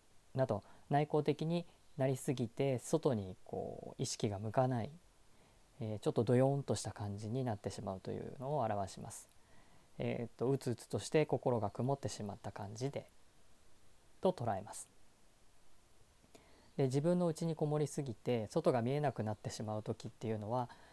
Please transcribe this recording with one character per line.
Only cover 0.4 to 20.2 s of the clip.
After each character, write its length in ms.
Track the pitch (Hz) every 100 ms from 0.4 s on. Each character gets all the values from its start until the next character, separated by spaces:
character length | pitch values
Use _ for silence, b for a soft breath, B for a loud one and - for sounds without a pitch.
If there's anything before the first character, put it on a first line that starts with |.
| 110
ど 180 | 101 B B B
内 160 | 143 151
向 160 | 151
的 240 | 147 143 160
に 180 | 175 - B - -
な 80 | 131
り 100 | 131
す 160 | - 127
ぎ 120 | 117
て 300 | - 139 123
外 380 | - 160 156 113
に 200 | 95 95
こ 520 | - - - - - -
う 40 |
意 40 | 135
識 240 | - 113
が 80 | 98
向 140 | 110
か 160 | 120 131
な 160 | 123
い、 80 | 107 156 - - - b b b b -
え 160 | 110 107
ー、 40 |
ち 100 | 160
ょ 20 |
っ 20 |
と 100 | 131
ド 120 | 113 123
ヨ 180 | 135
ー 40 | 139
ン 60 |
と 120 | - 110
し 80 |
た 80 | -
感 260 | - 104 101
じ 140 | 107
に 120 | 127
な 120 | 127 107
っ 20 |
て 140 | -
し 100 | -
ま 140 | 98 95
う 60 |
と 100 | 101
い 80 | 101
う 160 | - -
の 100 | 131 147
を 40 |
表 280 | 110 104 95
し 120 | -
ま 100 | 107
す。 220 | - - b b b b b b -
え 260 | 123 120 117
ー 0 |
っ 20 | -
と、 120 | 117
う 80 | 139
つ 140 | -
う 40 | 113
つ 120 | -
と 100 | 120
し 120 | -
て 160 | 156 151
心 340 | 135 - 120
が 120 | 104
曇 220 | - 123
っ 60 | 139
て 80 | -
し 160 | -
ま 120 | 104 98
っ 20 |
た 120 | 107
感 200 | - 104
じ 160 | 110 135
で 200 | - - - - - - - - - - - - -
と 100 | 190
捉 260 | 180 113 98
え 40 |
ま 120 | 104
す。 140 | - - - - - - - - - - - - - - - - B B B B -
で、 80 | 135
自 160 | 135
分 180 | 160 180
の 80 | 175
内 180 | 156 165
に 80 |
こ 120 | 156 151
も 120 | 151
り 60 | 147
す 160 | -
ぎ 120 | 135
て 340 | 107 - 120 107
外 240 | 170 165
が 100 | 127
見 120 | 117
え 80 | 143
な 100 | 147
く 140 | - 110
な 80 |
っ 20 | 107
て 140 | -
し 120 | -
ま 160 | 110 107
う 60 |
時 240 | 104 110 110
っ 20 |
て 180 | -